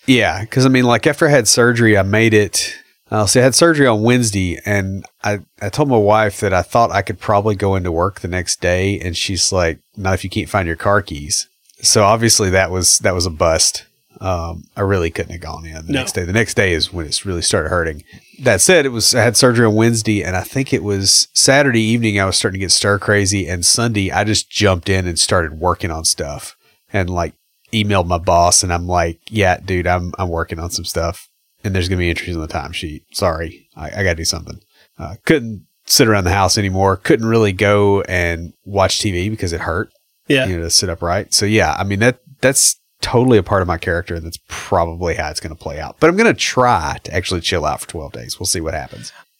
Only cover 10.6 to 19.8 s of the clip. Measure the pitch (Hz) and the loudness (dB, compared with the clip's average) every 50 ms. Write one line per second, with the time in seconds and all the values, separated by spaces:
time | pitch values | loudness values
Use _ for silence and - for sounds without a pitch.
10.6 | 90 85 80 - - 101 101 104 98 - 80 73 73 - - - - _ _ _ | -2 -2 -4 -2 0 0 0 0 0 -4 -8 -10 -8 -6 -6 -6 -6 _ _ _
11.6 | _ _ _ _ - - - 110 101 98 113 113 117 110 - - 104 92 92 95 | _ _ _ _ -2 2 2 4 4 4 4 4 2 2 2 2 2 2 2 2
12.6 | 95 82 92 92 85 - - - - 98 92 90 87 92 80 - 90 82 80 80 | 2 2 0 0 0 0 0 0 0 0 0 0 -2 -4 -2 0 2 2 2 2
13.6 | - - - - - _ _ _ _ _ - - 101 92 90 85 82 85 85 85 | 0 -2 -2 -6 -12 _ _ _ _ _ -16 -10 -6 -4 -4 -4 -6 -8 -10 -12
14.6 | - _ - - 101 98 101 92 85 82 - - 85 - 85 85 80 80 80 80 | -16 _ -6 -4 0 0 0 0 0 -2 -4 -6 -8 -8 -10 -12 -12 -12 -12 -12
15.6 | 80 82 78 80 80 - 143 131 127 - - 98 87 85 98 113 110 - - 120 | -14 -14 -16 -12 -8 -4 -4 -4 -4 -4 -6 -6 -4 -2 0 0 0 0 0 0
16.6 | 101 92 85 78 - - - 87 80 73 - - - 98 90 85 80 - - 92 | 2 2 2 0 -2 -4 -4 -6 -8 -6 -8 -8 -6 -6 -6 -4 -2 0 0 0
17.6 | 76 78 90 87 82 80 76 71 - _ - - _ _ _ - 135 123 101 - | 0 0 0 -2 -2 -2 -6 -10 -14 _ -20 -20 _ _ _ -4 0 2 2 4
18.6 | - - 185 160 135 131 120 113 - - - 117 107 113 104 - 139 123 117 120 | 4 4 6 4 4 2 0 0 0 0 2 2 2 2 4 4 4 4 6 6
19.6 | 117 110 104 107 | 4 4 4 4